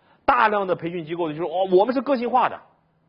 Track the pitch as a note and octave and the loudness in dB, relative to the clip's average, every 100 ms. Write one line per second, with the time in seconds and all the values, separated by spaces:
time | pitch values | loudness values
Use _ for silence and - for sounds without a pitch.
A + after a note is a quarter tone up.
0 | _ _ - B3 A3 G#3 F#3 E3+ E3+ F3 | _ _ 0 2 2 2 -2 -4 -4 -8
1 | D#3 E3+ E3 D3+ E3 F3 F#3+ F#3 A3+ B3+ | -8 -6 -6 -6 -6 -4 2 4 4 0
2 | B3 B3+ A#3+ A#3+ D#3+ F2 - _ _ _ | -2 -2 0 0 0 -2 -16 _ _ _